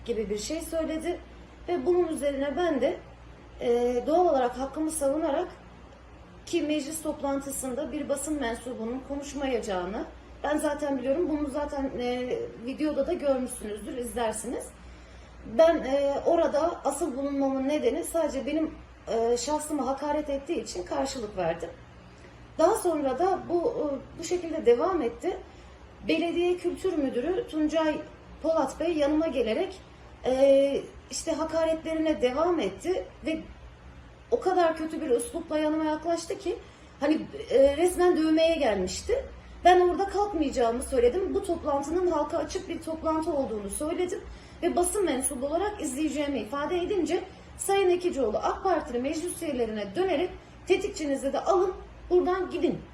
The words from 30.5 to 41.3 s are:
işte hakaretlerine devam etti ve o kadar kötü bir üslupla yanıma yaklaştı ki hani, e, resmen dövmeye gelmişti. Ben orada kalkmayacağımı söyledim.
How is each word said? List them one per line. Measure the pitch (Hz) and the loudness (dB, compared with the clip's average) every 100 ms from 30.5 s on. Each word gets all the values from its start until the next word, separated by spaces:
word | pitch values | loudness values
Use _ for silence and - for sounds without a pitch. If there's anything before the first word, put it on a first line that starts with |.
| 269 277 269 - - - | 8 6 0 -4 -16 -10
işte | - 330 | -6 -4
hakaretlerine | 294 320 320 320 320 320 320 320 - | -2 0 2 2 0 -2 0 0 2
devam | 247 262 349 330 | 2 2 2 2
etti | 196 - 330 381 - - 262 | 0 -2 -2 -2 -4 -8 -4
ve | 320 - - - - - - - - - | -4 -6 -16 -18 -20 -20 -20 -20 -20 -2
o | 240 | 0
kadar | 359 370 330 320 | 2 4 4 2
kötü | 320 320 | -4 -4
bir | 294 | 0
üslupla | 240 - 339 330 302 | 0 0 -8 -2 0
yanıma | 302 311 | 2 2
yaklaştı | 311 311 339 330 - - | 0 -2 -2 -2 -4 -6
ki | 339 440 - - - - | -6 -6 -10 -20 -20 -4
hani, | - 302 202 - 151 | 0 0 -2 -10 0
e, | 233 277 285 | 6 6 6
resmen | 359 330 359 320 | 2 4 4 6
dövmeye | 320 311 330 320 | 4 6 4 4
gelmişti. | 262 196 185 - - 523 - - - - | 2 2 -2 -4 -2 -2 -2 -16 -18 4
Ben | 339 370 | 6 8
orada | 359 339 | 6 2
kalkmayacağımı | 381 370 415 349 277 233 233 240 | 0 0 0 0 0 2 2 2
söyledim. | - 262 240 359 370 | 0 4 4 2 0